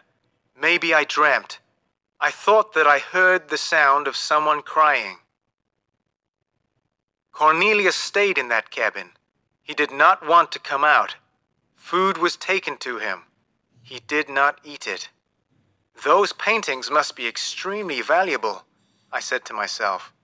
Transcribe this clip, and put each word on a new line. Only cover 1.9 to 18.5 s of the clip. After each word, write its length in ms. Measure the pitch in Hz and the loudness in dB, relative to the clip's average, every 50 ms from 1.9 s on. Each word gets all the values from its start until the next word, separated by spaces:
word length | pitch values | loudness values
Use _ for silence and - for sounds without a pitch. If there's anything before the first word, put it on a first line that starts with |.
| _ _ _ _ _ _ | _ _ _ _ _ _
I 100 | 151 147 | -4 -4
thought 440 | 143 - - - 208 220 208 - - | -4 -2 0 4 4 4 4 2 0
that 140 | 165 156 147 | 2 4 4
I 120 | 147 139 | 4 4
heard 480 | 135 - - 185 185 185 185 185 - - | 2 -2 0 2 4 4 4 2 0 -4
the 100 | 156 143 | -6 -6
sound 500 | - - - 160 151 139 139 143 147 139 | -4 0 2 4 4 4 4 4 2 -2
of 80 | 123 | -6
someone 460 | - - - 156 151 156 151 151 147 | -6 -4 -2 0 0 2 2 0 -2
crying. 580 | 143 - - 156 156 151 143 127 110 98 92 90 _ _ _ _ _ _ _ _ _ _ _ _ _ _ _ _ _ _ _ _ _ _ _ _ _ _ _ _ _ _ _ _ _ _ _ _ _ _ _ _ _ _ | -2 -4 0 2 4 4 4 2 -2 -6 -12 -14 _ _ _ _ _ _ _ _ _ _ _ _ _ _ _ _ _ _ _ _ _ _ _ _ _ _ _ _ _ _ _ _ _ _ _ _ _ _ _ _ _ _
Cornelius 640 | _ - 151 156 160 165 185 214 220 208 202 185 160 | _ 2 4 4 4 4 2 2 2 2 2 0 0
stayed 420 | - - - - 202 202 202 185 147 | 0 -6 -4 -2 0 0 0 0 -2
in 120 | 131 123 | -2 0
that 200 | 117 113 - - | 0 -2 -2 -4
cabin. 480 | - - 117 107 98 101 92 90 _ _ _ _ _ _ _ _ _ _ _ | -4 -2 -2 -2 -2 -4 -14 -16 _ _ _ _ _ _ _ _ _ _ _
He 100 | - 151 | -14 -4
did 180 | - 147 - | -4 -4 -4
not 320 | 147 139 147 170 190 190 170 | 0 2 4 4 4 2 0
want 280 | 151 165 170 165 156 | 2 4 4 4 2
to 80 | - 147 | -4 -14
come 240 | - - 143 139 147 | -10 -6 -4 0 2
out. 320 | 151 147 123 104 98 - - _ _ _ _ _ _ _ _ _ _ _ | 2 4 2 2 -2 -6 -16 _ _ _ _ _ _ _ _ _ _ _
Food 440 | _ - - - 180 185 190 190 175 | _ -14 -4 -2 0 0 0 0 0
was 180 | 165 175 - - | -2 -2 -2 -4
taken 400 | - - 185 190 - - 143 123 | -4 -2 -2 -2 -2 -6 -10 -10
to 220 | - 135 123 107 | -10 -10 -10 -8
him. 260 | 107 107 95 90 87 _ _ _ _ _ _ _ _ _ _ _ | -6 -8 -8 -8 -12 _ _ _ _ _ _ _ _ _ _ _
He 180 | _ - 131 123 | _ -20 -20 -20
did 280 | _ _ 147 151 151 - | _ _ -2 -2 -2 -2
not 300 | 139 139 139 143 147 - _ | 0 2 2 2 0 -2 _
eat 220 | 147 147 139 - | -20 -18 -14 -10
it. 240 | - 98 92 - - _ _ _ _ _ _ _ _ _ _ _ _ _ _ _ _ _ - - | -8 -8 -8 -10 -16 _ _ _ _ _ _ _ _ _ _ _ _ _ _ _ _ _ -8 0
"Those 280 | 139 160 190 202 180 | 2 4 4 4 2
paintings 600 | - - - 202 220 226 - - 139 131 123 113 | -2 -4 -2 -2 0 0 -2 -4 -6 -6 -6 -2
must 240 | 139 151 143 - - | 0 0 0 0 -6
be 120 | - 123 117 | -6 -8 -8
extremely 760 | 113 - - - - - - 180 196 208 208 185 147 123 | -6 -6 -8 -8 -8 -8 -8 -8 -8 -8 -6 -6 -6 -6
valuable," 640 | 113 - 147 175 190 185 151 123 - 110 | -2 0 2 2 2 0 -2 -2 -4 -4